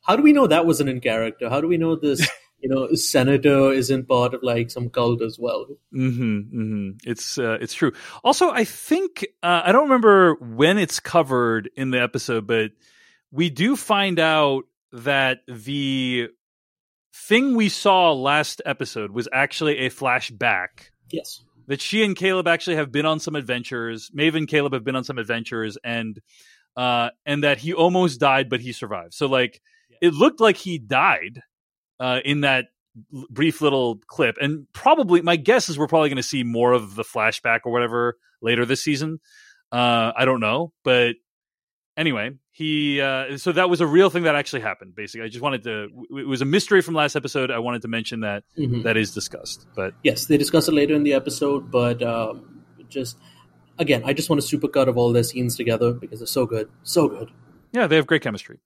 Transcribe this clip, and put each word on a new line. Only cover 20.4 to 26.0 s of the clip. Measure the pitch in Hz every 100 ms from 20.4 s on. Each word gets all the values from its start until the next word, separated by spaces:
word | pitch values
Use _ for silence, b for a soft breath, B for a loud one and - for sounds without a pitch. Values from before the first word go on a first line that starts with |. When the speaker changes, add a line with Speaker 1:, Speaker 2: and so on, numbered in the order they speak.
| 120 95 90 _ - _ _
Speaker 1:
Yes. | 80 - - _ _ -
Speaker 2:
That | 139
she | - 214
and | 208 185
Caleb | 190 185 170
actually | 170 - 156
have | 143
been | 143 151
on | 156
some | 170 151
adventures. | 117 123 120 123 117 113 -
Maeve | 143 156 156
and | 151
Caleb | 151 143
have | 131
been | 113 131
on |
some | 127 127
adventures, | 110 117 113 117 110 104
and, | 120 117